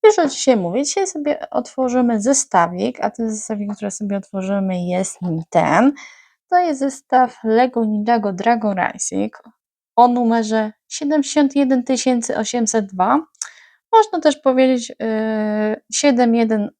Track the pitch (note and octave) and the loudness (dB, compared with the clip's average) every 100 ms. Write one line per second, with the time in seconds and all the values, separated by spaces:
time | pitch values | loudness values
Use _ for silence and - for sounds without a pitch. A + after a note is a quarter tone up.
0 | A4 G#4 D#4 - - A#3 F3 G3+ C#4+ - | 4 4 0 0 0 0 0 -4 -4 -4
1 | F#4+ D#4 D4 - - - B3 - B3+ B3 | -4 -4 -4 -4 -4 -6 -6 -4 -2 0
2 | A#3+ A3+ G#3 C#4 - F#3 E3+ F3 A3 B3 | 0 0 0 0 2 2 2 0 -4 -4
3 | - - A3+ G#3+ - G#3+ G3+ G3+ G#3 - | -8 -4 -6 -6 -8 -8 -8 -8 -10 -8
4 | G#3 G3+ - G3 F#3+ G3+ F#3+ F3+ F3+ F3+ | -6 -6 -6 -8 -4 -2 -2 -4 -2 -2
5 | F#3+ - F3+ D#3+ E3 F3 D3 D#3 C4 C#4 | -4 -6 -6 -6 -2 0 2 4 2 0
6 | - - _ _ _ F4+ F4 C#4 C#4 C4 | -16 -20 _ _ _ 0 0 -2 -4 -6
7 | _ B3+ B3+ - A3 A3 B3+ A#3 A3 G#3+ | _ 2 2 0 0 2 2 0 -2 -2
8 | G#3+ A#3 G#3 F3+ A3+ A#3 G#3+ F#3+ F3+ - | 0 0 0 -2 0 0 0 -2 -2 -4
9 | - F#3+ G#3+ - - _ _ _ _ - | -8 -4 -6 -8 -20 _ _ _ _ 4
10 | B3 A#3+ A#3+ A#3 G#3+ A3 G#3+ - _ - | 4 4 2 0 0 -2 -2 -8 _ -8
11 | D4 D4+ C#4 D4+ C#4 C#4 C4+ C4 B3 B3+ | 0 0 2 2 2 2 2 2 0 0
12 | C4 B3 A3+ B3 A3 B3 A3+ A3+ G3+ F#3+ | 2 0 -2 -4 -4 -2 0 0 -4 -2
13 | F#3+ C#4 D#4+ _ - - _ _ _ A4+ | 2 2 -2 _ -16 -16 _ _ _ 2
14 | G#4+ F4+ D4+ C#4+ C4+ B3+ C4 B3+ A#3 - | 4 2 0 2 0 2 2 2 -4 -8
15 | A3+ A3 A3 A3 G#3+ G#3+ G#3+ A3 _ - | -4 -2 -2 -2 -2 -2 -2 -4 _ 0
16 | C#4+ A#3+ A#3+ A#3 A3+ A3 G#3 _ | 2 4 4 4 2 0 -4 _